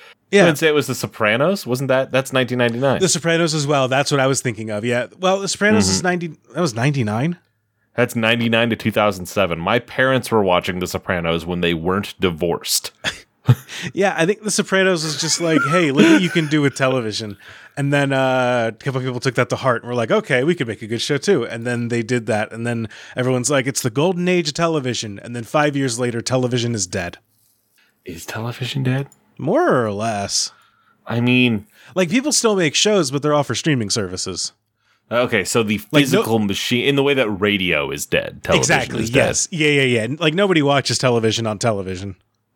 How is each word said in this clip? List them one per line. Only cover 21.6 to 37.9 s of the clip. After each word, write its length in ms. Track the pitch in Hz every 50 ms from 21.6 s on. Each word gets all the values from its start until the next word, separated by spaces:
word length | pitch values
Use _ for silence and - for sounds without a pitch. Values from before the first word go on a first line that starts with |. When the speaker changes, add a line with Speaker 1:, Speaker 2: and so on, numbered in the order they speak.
| 113
Speaker 1:
then 220 | 123 120 120 120
they 160 | 113 120 120
did 240 | 113 104 127 123 110
that. 240 | 110 110 107 107 -
And 140 | - 113 117
then 220 | 120 120 117 113 107 - - - - -
everyone's 340 | 127 127 127 131 123 120 -
like, 200 | 147 135 123 135
"It's 140 | 127 -
the 80 | - 127
golden 360 | 107 135 151 185 190 175 180
age 220 | 180 180 175 160 151
of 60 | 139
television." 640 | - 170 165 160 151 127 127 117 - - 107 101 101
And 160 | - 120 120
then 80 | 120 110
five 320 | - - 156 147 147 139
years 200 | 139 139 131 113
later, 240 | 117 127 120 113 117
television 540 | 107 - 127 131 127 123 123 123 117 120 117
is 140 | 107 95 -
dead. 300 | - 98 87 87 - - _ _ _ _ _ _ _ _ _ _ _ _ _ _ _ _ _
Speaker 2:
Is 220 | - 85 78 -
television 560 | - - 113 110 120 120 - 127 120 - 139
dead? 240 | 131 127 131 139 139 - - _ _ _ _ -
Speaker 1:
More 460 | 127 143 214 311 359 311 185 131 117
or 60 | 107
less. 580 | 101 101 110 117 107 101 101 101 - - - - - _ _ _ _ _ _ _ _ _ _
Speaker 2:
I 140 | - 113 120
mean, 480 | 120 123 123 127 127 120 113 101 - - _ - - - -
Speaker 1:
Like, 160 | 185 190 156
people 220 | 180 262 262 302
still 240 | - - - 220 208
make 180 | 190 175 147 -
shows, 380 | - - 208 214 196 160 127
but 100 | 135 143
they're 100 | 131 151 147
all 100 | 147 139
for 100 | - 120
streaming 360 | - - 165 147 123 110 98
services. 640 | - 117 98 90 92 90 - 95 90 82 - - - _ _ _ _ _ _ _ _ _ _ -
Speaker 2:
Okay, 340 | 110 120 127 120 120 104 90
so 180 | - - 120
the 160 | 113 104 107 98 - -
Speaker 1:
Like, 0 |
no 60 | - 147
Speaker 2:
physical 380 | 143 131 160 - - 113 113 110
machine, 440 | 104 98 95 - - - 123 120 98
in 120 | 135 139
the 60 | 139
way 120 | 139 143 143
that 160 | 131 123 107
radio 600 | 104 87 104 104 104 98 92 85 80 73 71 -